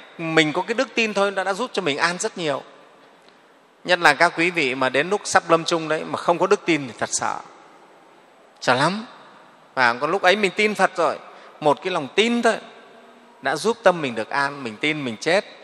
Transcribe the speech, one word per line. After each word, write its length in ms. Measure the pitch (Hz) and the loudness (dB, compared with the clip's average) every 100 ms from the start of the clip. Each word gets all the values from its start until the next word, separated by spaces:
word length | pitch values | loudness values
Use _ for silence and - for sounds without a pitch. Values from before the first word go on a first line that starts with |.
| - - | -16 -10
mình 340 | 165 160 151 | 0 2 2
có 100 | 147 | 0
cái 120 | 180 | -2
đức 140 | 226 254 | -4 -4
tin 200 | - 226 | -2 0
thôi 160 | 202 202 | 0 -2
đã, 140 | 190 | -2
đã 80 | 185 | -4
giúp 180 | 269 247 | -4 -4
cho 100 | - | -4
mình 160 | 170 139 | -2 0
an 200 | 165 180 | 0 -2
rất 200 | 220 - | -6 -4
nhiều. 240 | 160 131 - - - - - _ _ _ _ _ _ _ | -4 -4 -8 -20 -20 -20 -20 _ _ _ _ _ _ _
Nhất 140 | 170 175 | -2 4
là 160 | 165 | 4
các 180 | 139 170 165 | 6 4 2
quý 140 | 170 | 0
vị 240 | 170 135 | 0 0
mà 140 | 131 131 | 0 0
đến 220 | 135 165 | 0 0
lúc 100 | 202 | -2
sắp 180 | - 190 175 | 0 0 4
lâm 140 | 165 | 2
chung 240 | 160 170 156 | 2 -2 -2
đấy 160 | 156 | -4
mà 120 | 165 135 | -4 -4
không 200 | - 165 | 0 2
có 80 | 190 | 2
đức 140 | 202 | 2
tin 240 | - 151 131 | 2 0 -2
thì 60 | - | -8
thật 100 | 117 | -6
sợ. 260 | - 107 - - - - - - - _ _ _ _ _ - | -4 -4 -6 -10 -20 -20 -20 -20 -20 _ _ _ _ _ -6
Sợ 140 | - | 0
lắm. 320 | 127 151 208 233 - - - - - _ | 2 0 -2 -10 -18 -20 -20 -20 -20 _
Và 200 | - 123 | 0 0
có 120 | 120 147 | 2 -2
lúc 160 | 190 | 2
ấy 140 | 180 208 | 2 2
mình 160 | 196 190 | 0 0
tin 180 | 214 | -2
Phật 220 | 190 185 - | 0 0 0
rồi, 220 | 156 104 - - - - | -2 -4 -12 -20 -20 -2
một 180 | 151 135 | 0 0
cái 100 | 185 | -2
lòng 160 | 175 135 | -6 -2
tin 280 | - 226 240 | 0 2 2
thôi 140 | 233 202 - - - - - - - - | 0 0 -6 -20 -20 -20 -20 -20 -20 -8
đã 140 | 135 143 | -4 -2
giúp 200 | 185 233 | -2 2
tâm 200 | 190 175 | 2 2
mình 120 | 139 | -2
được 160 | 113 107 | -6 -4
an. 340 | 143 139 143 | -2 -4 -4
Mình 120 | 123 107 | -10 -4
tin 280 | 151 156 | -4 -2
mình 120 | 131 110 | -6 -6
chết, 280 | 156 185 - - | 0 0 -2 -12